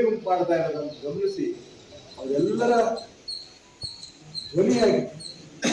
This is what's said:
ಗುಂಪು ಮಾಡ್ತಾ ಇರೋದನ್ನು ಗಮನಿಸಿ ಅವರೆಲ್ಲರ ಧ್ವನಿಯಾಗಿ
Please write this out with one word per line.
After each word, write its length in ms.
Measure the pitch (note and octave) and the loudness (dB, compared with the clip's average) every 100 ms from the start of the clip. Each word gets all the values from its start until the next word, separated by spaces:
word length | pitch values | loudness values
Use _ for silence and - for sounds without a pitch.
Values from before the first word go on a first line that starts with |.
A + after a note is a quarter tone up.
| A3+ | 4
ಗುಂಪು 180 | G#3 F#3 | 2 0
ಮಾಡ್ತಾ 260 | F3+ E3+ E3 | 0 2 2
ಇರೋದನ್ನು 380 | D#3 D3 D3 - | 0 -2 -6 -8
ಗಮನಿಸಿ 420 | - - G4 F#4+ F4 - - - - - - - | -8 -4 -4 -2 -6 -6 -12 -20 -20 -20 -20 -10
ಅವರೆಲ್ಲರ 560 | C3 C#3+ F#3+ A3+ A#3+ A#3 A3+ - - - - - - - - - - - - - - - - | -4 0 0 2 2 4 2 -2 -8 -18 -14 -14 -14 -20 -20 -16 -16 -16 -20 -20 -16 -14 -4
ಧ್ವನಿಯಾಗಿ 480 | D#3 A3+ A#3+ G#3+ - - - - - - - - | 2 4 4 4 4 0 -8 -16 -18 -20 -4 0